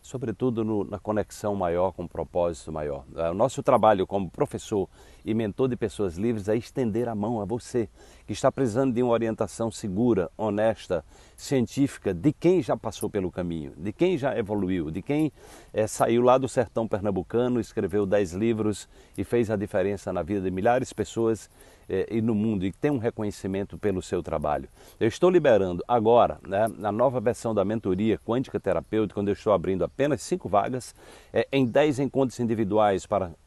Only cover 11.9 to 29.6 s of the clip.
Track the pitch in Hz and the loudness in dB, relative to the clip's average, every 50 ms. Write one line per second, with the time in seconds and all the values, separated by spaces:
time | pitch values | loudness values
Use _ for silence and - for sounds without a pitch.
11.9 | - - - 104 95 85 87 147 143 _ - 165 190 180 127 - 127 117 - 117 | -2 -4 -4 -4 -2 2 0 0 0 _ 2 4 4 4 2 0 -4 -4 -4 -8
12.9 | - - 113 98 - 104 92 87 - - 90 87 85 82 73 69 - 65 80 104 | -8 -6 -8 -4 -2 -2 -2 -2 -4 -4 -4 -4 -4 -6 -6 -10 -12 -10 -10 -10
13.9 | 110 - 165 185 190 143 127 139 107 107 113 95 107 104 98 90 95 92 78 76 | -2 0 0 2 2 0 -2 -2 -2 -2 -4 -2 -2 -2 0 0 0 -2 -2 -2
14.9 | 80 95 87 - 143 151 156 147 - - - - - - - - - 104 107 107 | -4 -8 -4 -2 0 0 0 -2 -2 -8 -20 -20 -20 -20 -20 -6 -2 -2 -2 -2
15.9 | - - 135 120 117 120 120 123 123 135 135 131 - 135 117 - - 117 113 104 | 0 0 2 2 4 4 6 6 6 6 4 0 0 -2 -2 0 -2 -4 -2 -2
16.9 | - 104 92 104 98 92 87 - - 113 123 127 123 120 104 - - - 104 92 | -2 -2 -2 -2 -2 -2 -4 -2 0 0 0 2 0 -2 -2 -2 -4 -4 -4 0
17.9 | 87 107 104 95 95 104 104 85 82 92 107 117 113 107 107 107 104 - - _ | 0 0 0 2 2 2 2 0 -2 -2 0 0 0 2 0 -2 -2 -2 -8 _
18.9 | - - - - - - 101 - - 120 120 98 110 101 104 101 - 101 92 98 | -20 -20 -20 -18 -8 -8 -6 0 0 0 2 2 0 -2 -2 -2 0 0 0 0
19.9 | 101 95 - 101 90 90 85 78 104 101 92 92 90 92 95 117 120 131 127 - | -2 -4 -6 -4 -4 -4 -2 -2 -2 -2 -2 -2 -2 0 2 2 2 2 0 -4
20.9 | - - 104 - - 117 113 113 113 - - - _ - - - - - - - | -4 -6 -6 -4 -2 0 0 0 0 -2 -6 -20 _ -20 -20 -20 -20 -20 -10 -4
21.9 | 90 95 90 - - 117 110 117 113 104 107 113 107 98 87 98 - _ - 147 | -2 -2 -2 -2 -2 -2 0 0 0 0 0 0 0 0 -2 -4 -4 _ -2 -2
22.9 | 147 131 104 117 - - 110 104 98 - - 98 95 98 101 - - 82 - 104 | -2 0 -2 -4 -4 -4 -6 -6 -6 -6 -6 -6 -4 -4 -6 -6 -10 -4 -2 -2
23.9 | 95 92 - - - 90 80 - 80 76 76 76 73 69 67 - - - - - | -2 -2 -4 -4 -4 -4 -4 -4 -6 -4 -2 -2 -2 -2 -4 -10 -18 -20 -20 -20
24.9 | - - 107 113 - - - 180 190 190 151 - 117 101 95 92 90 87 - - | -6 0 0 0 2 4 2 6 6 6 6 6 6 6 4 2 -2 -4 -2 0
25.9 | 120 120 107 110 117 120 104 87 76 76 - - 98 98 110 113 95 - 95 107 | 0 2 4 6 8 8 6 4 2 -4 -8 -4 0 0 0 0 -2 -4 -6 -4
26.9 | 101 107 120 139 123 127 104 123 113 - - 120 110 104 95 98 110 - - 101 | 0 2 2 2 2 0 -2 -2 -2 -2 -4 -2 0 0 0 0 0 -2 0 -2
27.9 | 92 90 107 110 101 - _ - 113 127 131 - - - - 98 90 82 - - | 0 2 2 0 0 0 _ -2 -2 -2 -2 -4 -6 -4 -2 0 -2 -2 -2 -2
28.9 | - 107 110 101 - 107 101 101 101 - - 110 104 92 | 0 0 0 0 -2 -2 -2 -2 -2 -2 2 2 2 2